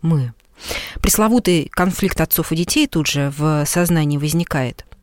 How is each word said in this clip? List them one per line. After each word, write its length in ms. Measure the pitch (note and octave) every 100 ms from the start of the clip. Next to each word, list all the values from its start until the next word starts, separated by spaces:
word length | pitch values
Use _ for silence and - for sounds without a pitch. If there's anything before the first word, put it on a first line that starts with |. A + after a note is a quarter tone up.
мы. 300 | E3 D#3 A#2+ - _ - - - - -
Пресловутый 680 | - - A3 A#3+ F#3+ F3 C#3+
конфликт 480 | - F#3 F3 F#3+ -
отцов 300 | D#3+ - D#3+
и 60 | D#3+
детей 320 | F3 - G3
тут 180 | E3 D3
же 260 | C#3+ C#3 C#3
в 260 | D#3 D3+ D3
сознании 520 | F3 F3 E3+ D3 D3
возникает. 680 | D3+ E3 E3+ D3 B2 - - -